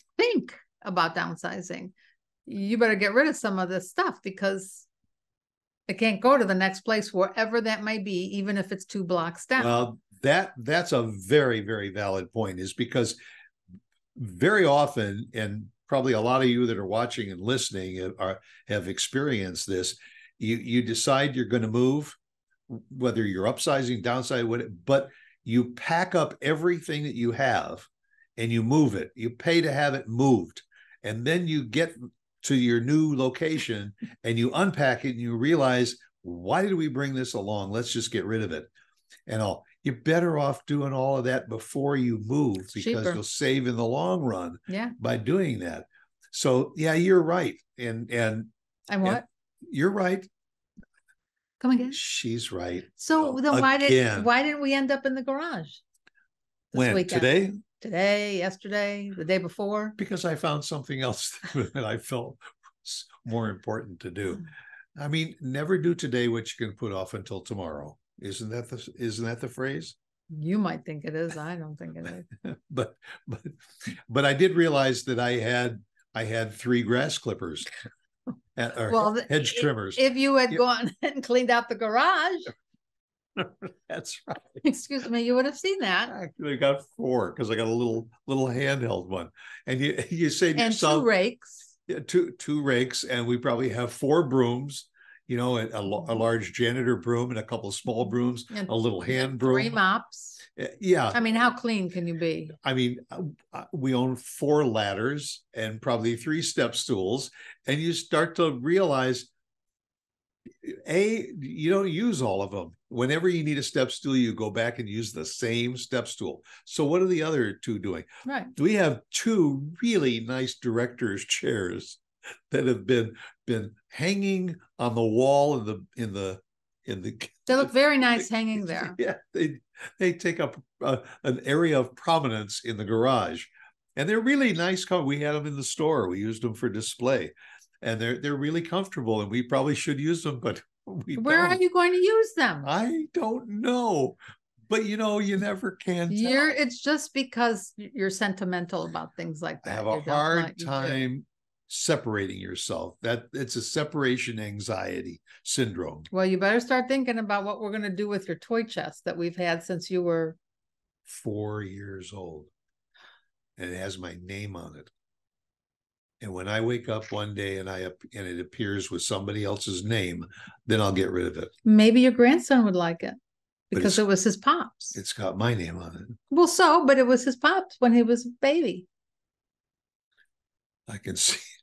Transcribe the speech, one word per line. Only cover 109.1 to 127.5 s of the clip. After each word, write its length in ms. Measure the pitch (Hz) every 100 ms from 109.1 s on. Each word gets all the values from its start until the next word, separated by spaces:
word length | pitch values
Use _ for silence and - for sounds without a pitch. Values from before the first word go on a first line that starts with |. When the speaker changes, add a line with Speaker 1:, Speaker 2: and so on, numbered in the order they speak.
| 123 - _ _ _ _ _ _ _ _ _ _ _ - - - - -
Speaker 2:
A, 440 | 170 208 226 - 196
you 300 | 131 160 156
don't 200 | 196 196
use 300 | 160 240 160
all 200 | 120 95
of 100 | 98
them. 240 | 98 78 - _
Whenever 400 | 120 127 160 180
you 140 | 170
need 140 | 151 139
a 60 |
step 280 | 127 147 131
stool, 240 | - 139 131
you 180 | 120
go 160 | 107 107
back 300 | 104 117 120
and 100 | 104
use 240 | 107 110
the 120 | - -
same 520 | - 117 117 120 123
step 300 | - 127 -
stool. 340 | - 90 - - - -
So 200 | - 147
what 160 | 175
are 60 | 185
the 140 | 170
other 300 | 156 151 107
two 240 | 92 - 104
doing? 240 | 98 82 - - 254
Speaker 1:
Right. 220 | 269 - -
Speaker 2:
We 160 | 160
have 280 | 208 160 117 -
two 600 | - 226 214 151 139 147 170
really 400 | 233 202 135 113
nice 340 | 113 127 131 -
director's 680 | 123 117 123 - 117 98
chairs 760 | - - - 117 90 95 - - _ _ - - _
that 140 | 135 127
have 200 | 110 98
been, 260 | 123 107 - - - -
been 260 | 110 98 - _
hanging 680 | - 170 202 196 190 180 160 _ -
on 160 | 120 113
the 80 |
wall 560 | 113 113 131 143 147 135
in 60 | 104
the, 200 | 101 - -
in 180 | 110
the, 260 | 98 95 92 _ _ _ _ -
in 160 | 98
the 180 | 87 - - _
Speaker 1:
They 80 | -